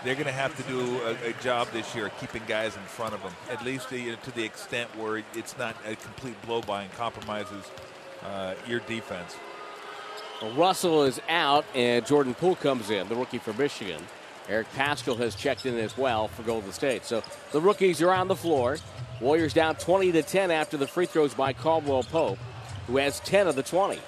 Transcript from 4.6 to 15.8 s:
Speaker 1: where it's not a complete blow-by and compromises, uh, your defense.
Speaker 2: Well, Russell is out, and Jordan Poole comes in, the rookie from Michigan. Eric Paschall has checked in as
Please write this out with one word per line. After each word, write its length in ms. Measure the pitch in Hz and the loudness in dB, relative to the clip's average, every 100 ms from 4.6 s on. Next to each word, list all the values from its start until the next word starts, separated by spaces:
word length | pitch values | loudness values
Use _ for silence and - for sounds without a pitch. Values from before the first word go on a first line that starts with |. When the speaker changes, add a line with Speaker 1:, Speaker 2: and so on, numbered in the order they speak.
| - 123 117 107 | -6 -6 -6 -6
Speaker 1:
where 260 | 110 110 107 | -4 -4 -4
it's 240 | 113 113 - | -8 -8 -6
not 180 | 117 110 110 | -6 -6 -8
a 80 | 110 | -10
complete 440 | - 104 131 104 | -10 -12 -10 -10
blow-by 400 | 110 117 110 101 | -4 -4 -2 -4
and 80 | 98 | -4
compromises, 720 | - 117 110 107 107 101 101 92 - - - - - | -6 -6 -6 -6 -6 -6 -10 -12 -14 -16 -16 -16 -14
uh, 300 | 95 98 95 95 117 | -10 -6 -6 -6 -4
your 140 | 120 | -4
defense. 540 | 117 113 107 92 87 - - - - - - - - - - - | -2 -8 -6 -10 -10 -12 -14 -12 -12 -14 -14 -12 -12 -12 -12 -8
Speaker 2:
Well, 100 | 110 | -6
Russell 520 | 123 175 185 180 160 | 4 4 4 4 6
is 180 | 139 120 - | 6 2 0
out, 360 | 165 151 143 147 | 2 6 4 4
and 320 | 135 120 120 113 | 2 4 4 6
Jordan 280 | 147 135 | 4 4
Poole 220 | 120 170 175 | 2 2 4
comes 320 | 143 131 104 | 2 0 0
in, 180 | 107 95 | 0 0
the 80 | 117 | -2
rookie 220 | 127 120 | -2 -4
from 200 | - 107 | -6 -2
Michigan. 440 | 143 - 104 78 87 - - - - | -2 -2 -8 -8 -10 -14 -18 -16 -2
Eric 180 | 104 110 - | -2 -2 0
Paschall 420 | 139 147 - 117 | 0 0 -2 0
has 160 | 120 | 0
checked 320 | 98 143 127 131 | 0 0 0 0
in 120 | |
as 200 | 117 | -2